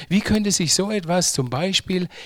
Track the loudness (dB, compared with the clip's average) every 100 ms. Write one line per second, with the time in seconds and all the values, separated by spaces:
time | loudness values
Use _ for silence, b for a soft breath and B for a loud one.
0 | 0 0 2 2 2 0 2 0 0 -2
1 | 0 0 2 0 -2 -2 -2 -2 -2 -2
2 | -4 B